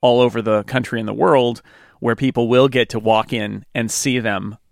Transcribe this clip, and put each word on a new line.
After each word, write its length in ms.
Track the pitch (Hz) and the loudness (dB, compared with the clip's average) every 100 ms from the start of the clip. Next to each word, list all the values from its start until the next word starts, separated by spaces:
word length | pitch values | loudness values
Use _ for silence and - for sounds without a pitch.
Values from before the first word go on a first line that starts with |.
all 200 | 127 123 | 4 4
over 200 | 123 117 | 2 2
the 220 | 110 107 | -2 -2
country 380 | 101 127 117 117 | 0 -4 -4 -6
and 80 | 107 | -6
the 40 | |
world, 480 | 104 175 143 120 117 _ _ _ _ | 0 2 4 2 -2 _ _ _ _
where 160 | 117 | -4
people 320 | 110 135 127 120 | 0 -2 0 2
will 220 | 123 135 | 4 4
get 200 | 127 117 | 2 -2
to 100 | 113 | -2
walk 320 | 110 110 110 | 0 0 0
in 320 | 120 104 101 - | -6 -6 -8 -8
and 160 | 127 113 | -6 -4
see 300 | - 143 127 | -4 -2 -2
them 380 | 113 101 101 107 _ | -2 -4 -6 -14 _